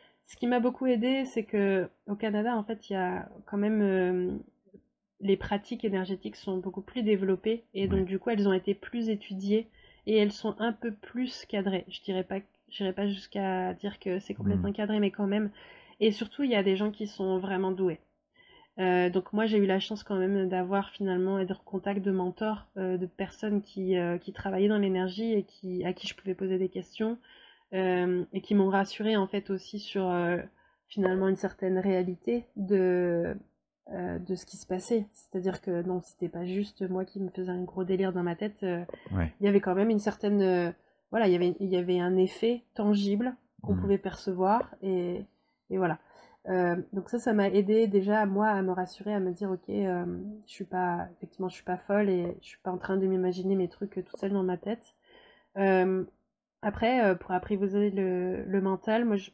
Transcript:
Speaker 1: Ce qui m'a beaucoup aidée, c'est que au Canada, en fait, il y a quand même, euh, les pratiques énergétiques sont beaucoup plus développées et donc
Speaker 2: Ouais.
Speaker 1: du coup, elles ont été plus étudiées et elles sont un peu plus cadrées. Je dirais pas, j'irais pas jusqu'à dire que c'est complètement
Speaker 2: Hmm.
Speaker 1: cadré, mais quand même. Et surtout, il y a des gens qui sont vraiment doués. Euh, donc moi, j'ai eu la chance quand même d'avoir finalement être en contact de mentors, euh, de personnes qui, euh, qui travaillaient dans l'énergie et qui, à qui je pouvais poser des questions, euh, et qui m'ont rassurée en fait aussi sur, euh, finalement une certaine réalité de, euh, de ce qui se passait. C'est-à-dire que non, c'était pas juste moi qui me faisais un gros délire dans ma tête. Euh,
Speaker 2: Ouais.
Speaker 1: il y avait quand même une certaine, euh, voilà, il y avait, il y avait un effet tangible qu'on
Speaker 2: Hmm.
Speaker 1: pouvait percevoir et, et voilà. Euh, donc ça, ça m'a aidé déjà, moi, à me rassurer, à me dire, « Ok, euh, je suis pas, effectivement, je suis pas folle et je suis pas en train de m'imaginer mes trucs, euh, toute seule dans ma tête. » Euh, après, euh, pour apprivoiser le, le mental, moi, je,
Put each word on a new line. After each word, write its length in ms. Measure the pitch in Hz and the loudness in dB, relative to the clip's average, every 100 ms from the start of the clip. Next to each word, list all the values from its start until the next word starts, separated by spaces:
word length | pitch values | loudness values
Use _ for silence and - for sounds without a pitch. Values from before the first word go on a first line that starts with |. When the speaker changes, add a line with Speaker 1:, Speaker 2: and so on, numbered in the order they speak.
| _ _ | _ _
Speaker 1:
Ce 120 | - - | -20 -6
qui 120 | 240 | 0
m'a 100 | 247 | 2
beaucoup 280 | 240 254 262 | 2 2 2
aidée, 400 | 240 240 269 262 | 2 2 2 0
c'est 180 | 233 | -4
que 440 | 214 208 196 190 175 - - | -2 2 4 2 0 -6 -8
au 80 | 202 | -4
Canada, 400 | 220 208 220 240 | -2 0 0 -2
en 80 | |
fait, 260 | 208 226 - | -4 -8 -4
il 40 | |
y 20 | 196 | -2
a 320 | 180 185 - - - | -2 -4 -8 -16 -6
quand 100 | 202 | 0
même, 260 | 208 220 | 2 4
euh, 540 | 202 190 180 180 180 - - _ _ - _ _ _ - | 4 4 2 2 0 -4 -10 _ _ -20 _ _ _ -4
les 160 | 196 190 | 0 0
pratiques 480 | - 202 - 233 | 0 -4 -4 -6
énergétiques 500 | 220 190 185 190 214 | -2 -2 -2 -6 -8
sont 220 | - - 185 | -10 -6 -6
beaucoup 240 | 185 185 | -6 -10
plus 220 | 190 254 | -8 -2
développées 580 | 214 202 190 185 220 233 - | 2 2 2 0 0 -4 -4
et 140 | 196 196 | -4 0
donc 140 | 190 | 0
Speaker 2:
Ouais. 40 | 185 | 0
Speaker 1:
du 120 | 190 | -2
coup, 120 | 240 | -2
elles 180 | 220 202 | 2 4
ont 40 | |
été 220 | 190 185 | 2 0
plus 340 | 202 - 240 220 | -4 -6 -4 -2
étudiées 580 | 208 - 190 202 208 226 _ - _ - | -4 -6 -6 0 0 0 _ -20 _ 0
et 100 | 214 | 2
elles 160 | 208 | 2
sont 220 | 208 220 208 | 0 -4 -2
un 140 | 226 | -4
peu 180 | 226 233 | -4 -6
plus 520 | 208 - 240 254 - | -8 -10 -6 -6 -6
cadrées. 400 | - 208 190 190 - | -6 -4 -2 -2 -4
Je 120 | - | -10
dirais 240 | - 185 | -6 -4
pas, 140 | 185 190 202 _ _ | -4 -6 -8 _ _
j'irais 240 | - 196 | -6 -4
pas 120 | 185 202 | -2 -2
jusqu'à 680 | 196 - 202 190 185 185 | -4 -8 -4 -2 -2 -2
dire 240 | 180 202 - | -4 -8 -8
que 220 | 202 185 | -4 -4
c'est 120 | 196 | -6
complètement 380 | 202 202 196 190 | -4 0 0 0
Speaker 2:
Hmm. 40 | |
Speaker 1:
cadré, 260 | 202 208 214 | -2 -2 0
mais 100 | 202 | 0
quand 160 | - 202 | 0 -2
même. 240 | 202 208 - - - - - | 0 -2 -6 -20 -20 -20 0
Et 120 | 214 | 2
surtout, 320 | 208 214 - | 2 -4 -2
il 60 | 277 | 0
y 40 | |
a 80 | 220 | 2
des 140 | 196 190 | 4 2
gens 140 | 208 | 0
qui 160 | 208 208 | -4 -8
sont 320 | - 190 185 | -4 -2 -2
vraiment 340 | 190 190 190 | -2 -2 0
doués. 260 | 185 185 160 _ _ _ _ _ - _ - | 0 0 -2 _ _ _ _ _ -20 _ -2
Euh, 320 | 185 180 180 | 2 4 2
donc 240 | 185 185 | 0 0
moi, 100 | 208 | 0
j'ai 140 | 220 214 | 2 4
eu 80 | 196 | 4
la 140 | 190 | 2
chance 240 | - 208 | 0 -6
quand 120 | - 196 | -4 0
même 320 | 185 202 185 | 2 2 2
d'avoir 400 | 185 180 196 202 | 0 0 0 -2
finalement 480 | - 196 180 185 196 | -2 -2 0 0 0
être 220 | 185 190 | -2 -6
en 40 | |
contact 360 | - 190 196 196 | -8 -6 -4 -2
de 100 | 196 | 0
mentors, 560 | 190 180 180 214 208 - 202 | 0 -2 -2 -4 -4 -8 -6
euh, 180 | 185 185 | -2 -2
de 80 | |
personnes 560 | 180 - 190 - 214 208 | -4 -6 -10 -6 -2 -2
qui, 380 | 202 - 185 185 | -2 -4 0 2
euh, 180 | 175 175 | 2 -2
qui 140 | - | -6
travaillaient 360 | 190 196 185 202 | -8 -4 2 4
dans 100 | 214 | 4
l'énergie 540 | 196 185 185 185 226 | 2 2 0 -2 -2
et 80 | 214 | 0
qui, 420 | 196 _ 185 180 | -2 _ -8 -4
à 80 | 175 | -4
qui 140 | 185 - | -4 -8
je 80 | |
pouvais 200 | - 190 | -10 -8
poser 220 | 185 190 190 | -4 -2 -2
des 120 | 185 | -2
questions, 480 | 185 180 - 220 233 - - - _ _ | -4 -10 -4 -4 -4 -10 -20 -20 _ _
euh, 500 | 190 185 180 180 180 180 | -2 2 2 2 0 -2
et 80 | 196 | -6
qui 140 | - | 2
m'ont 160 | 202 190 | 4 4
rassurée 460 | 196 196 - 214 214 | 4 0 -2 0 2
en 100 | 190 | 0
fait 240 | 208 196 | -2 -4
aussi 280 | 190 - 208 | -6 -6 -12
sur, 300 | 202 202 185 | -6 -2 0
euh, 300 | 175 175 175 - _ _ _ _ | 0 0 0 -4 _ _ _ _
finalement 420 | - 185 185 190 | 0 2 2 2
une 80 | 190 | 0
certaine 420 | 190 - 185 185 | -2 -4 -2 0
réalité 680 | 190 185 185 180 - 240 233 - | 2 0 0 -4 -2 -4 -4 -8
de, 800 | 190 196 185 180 175 170 170 202 - _ _ _ - | 0 2 4 2 2 0 0 -4 -12 _ _ _ -12
euh, 260 | 190 180 175 | -8 -6 -6
de 140 | 180 180 | -6 -6
ce 100 | - | -8
qui 100 | 180 | -14
se 80 | - | -8
passait. 400 | 185 185 233 208 | -6 -2 -2 -2
C'est-à-dire 480 | - - 190 185 180 | -10 -10 -4 -2 -4
que 220 | - 175 | -2 -2
non, 180 | 175 180 | -2 -4
c'était 260 | - - 175 | -6 -8 -6
pas 160 | 170 180 | -6 -4
juste 420 | 190 208 - 190 | -4 -4 -4 -4
moi 160 | 185 | -4
qui 160 | 190 196 | -4 -6
me 100 | 185 | -6
faisais 200 | - 185 | -6 -6
un 140 | 180 | -4
gros 200 | 180 - | -6 -4
délire 280 | 180 185 190 | -2 0 0
dans 100 | 180 | 0
ma 140 | 175 170 | -2 -2
tête. 260 | 214 208 | -6 -4
Euh, 220 | 190 175 175 - - | -4 -4 -6 -12 -6
Speaker 2:
Ouais. 220 | 95 82 - | -2 -2 0
Speaker 1:
il 60 | 202 | 4
y 20 | |
avait 120 | 202 | 4
quand 140 | 190 | 4
même 160 | 185 214 | 2 4
une 80 | 214 | 2
certaine, 420 | 208 - 208 202 | 0 -2 0 4
euh, 280 | 190 180 175 - _ _ _ | 4 4 0 -4 _ _ _
voilà, 160 | 220 214 | 2 4
il 60 | |
y 40 | 175 | 4
avait, 200 | 175 - | 2 0
il 100 | 196 | 0
y 80 | 180 | 0
avait 220 | 180 180 | 2 2
un 180 | 180 185 | 4 4
effet 460 | 185 - 226 240 - | 2 2 0 0 -4
tangible 600 | - 208 208 202 208 247 247 _ _ | -2 2 4 2 0 -2 -4 _ _
qu'on 120 | 214 | -2
Speaker 2:
Hmm. 60 | 185 | 0
Speaker 1:
pouvait 180 | 196 196 | 2 0
percevoir 760 | 196 - - 180 185 220 - - | 0 -6 -6 0 2 2 0 -6
et, 420 | 196 185 175 180 202 _ _ _ - | -2 -2 -2 -4 -8 _ _ _ -6
et 80 | 190 | 0
voilà. 200 | 180 160 _ - - _ - | 0 -2 _ -20 -20 _ -2
Euh, 280 | 185 175 175 - | 2 2 0 -4
donc 180 | 196 185 | -6 -4
ça, 80 | 240 | -4
ça 140 | 233 | 2
m'a 140 | 214 202 | 2 4
aidé 400 | 196 196 220 226 | 4 4 4 4
déjà, 360 | 196 190 214 | 4 4 2
moi, 220 | 208 196 214 | 2 2 2
à 140 | 202 | 2
me 100 | 185 | 0
rassurer, 400 | 185 185 - 202 | 0 -4 -6 -4
à 80 | 208 | -2
me 120 | 185 | -2
dire, « 180 | 175 202 | -2 -4
Ok, 160 | 185 - | -4 -4
euh, 360 | 202 196 180 175 175 196 214 208 | -2 0 0 -2 -6 -8 -12 -14
je 40 | |
suis 120 | - | -12
pas, 440 | 185 185 180 175 175 175 | -6 -2 0 -2 -6 -12
effectivement, 320 | 170 - 185 | -16 -8 -8
je 60 | |
suis 100 | - | -6
pas 120 | - 185 | -6 -6
folle 320 | - 202 208 | 0 2 4
et 280 | 185 175 - | 2 0 -6
je 60 | - | -14
suis 120 | - | -12
pas 80 | - | -8
en 80 | 180 | -6
train 180 | - 190 | -2 0
de 100 | 190 | 2
m'imaginer 480 | 185 185 180 185 196 | 2 0 0 0 0
mes 120 | 175 | 0
trucs, 300 | - 202 - | -4 -10 -8
euh, 40 | |
toute 160 | 180 - | -10 -6
seule 140 | 196 | -2
dans 100 | 202 | 0
ma 120 | 185 180 | 0 -2
tête. » 380 | - 233 - _ _ - - _ _ 196 | -4 -8 -10 _ _ -20 -20 _ _ 0
Euh, 460 | 196 185 185 185 180 _ _ _ _ _ | 4 4 4 2 -2 _ _ _ _ _
après, 420 | 214 208 226 254 | -6 0 2 4
euh, 100 | 208 | 4
pour 180 | 185 - | 2 0
apprivoiser 580 | 180 - 202 196 202 208 | -4 -2 0 0 2 2
le, 540 | 196 190 180 185 185 | 2 0 0 -2 -4
le 160 | - 196 | -2 0
mental, 440 | 190 190 - 220 | 0 0 0 0
moi, 120 | 240 202 | 2 0
je, 140 | 190 | -2